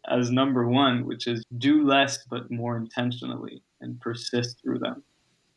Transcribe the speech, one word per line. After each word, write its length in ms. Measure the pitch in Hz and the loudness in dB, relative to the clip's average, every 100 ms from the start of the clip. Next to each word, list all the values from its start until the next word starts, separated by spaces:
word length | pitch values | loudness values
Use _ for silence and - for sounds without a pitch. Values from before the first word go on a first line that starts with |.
| - | -2
as 200 | 127 120 | 0 2
number 360 | 127 139 127 120 | 2 4 2 2
one, 380 | 127 139 123 123 | 4 4 2 -2
which 220 | 123 123 | -6 -4
is 160 | 120 - 123 | -6 -6 0
do 280 | 135 151 143 | 4 6 6
less, 380 | 139 139 - - | 4 4 -2 -8
but 200 | 120 123 | -10 -6
more 240 | 120 120 117 | -6 -4 -4
intentionally 840 | 113 - 123 123 127 120 - - _ _ | -4 -2 -2 -4 -8 -8 -10 -14 _ _
and 180 | 123 123 | -12 -8
persist 580 | 120 117 - 120 120 - | -8 -8 -4 -4 -4 -6
through 180 | 127 123 | -6 -4
them. 240 | - - _ _ _ _ _ | -4 -8 _ _ _ _ _